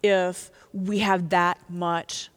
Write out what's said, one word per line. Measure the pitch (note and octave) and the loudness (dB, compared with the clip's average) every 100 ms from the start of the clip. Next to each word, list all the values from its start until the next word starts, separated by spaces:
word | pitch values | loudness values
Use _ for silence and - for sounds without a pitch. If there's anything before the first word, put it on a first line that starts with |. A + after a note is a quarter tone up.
if | G#3 F#3+ F3+ F3+ - _ - | 4 2 2 -4 -14 _ -12
we | G3+ F#3 G#3 | -6 -2 0
have | G#3 F#3+ E3+ | 2 2 2
that | F3+ F3 F3 - | 2 2 -2 -10
much | F3 E3+ E3+ - - - | -4 -2 -2 -4 -12 -12